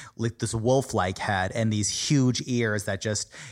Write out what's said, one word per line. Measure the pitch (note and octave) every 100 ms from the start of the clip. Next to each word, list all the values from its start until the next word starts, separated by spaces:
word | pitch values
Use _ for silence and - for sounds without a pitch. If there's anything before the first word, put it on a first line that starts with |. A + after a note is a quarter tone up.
| - -
like, | A2+ -
this | A2+ A#2
wolf-like | A2 C3 C3 A2 F#2 F#2+
head, | - G2 F#2
and | A2+ A2
these | G#2+ G2+ - -
huge | D3 B2+ A#2+ -
ears | A#2+ A2+ G#2 G#2
that | G2
just | A2+ G#2 - - -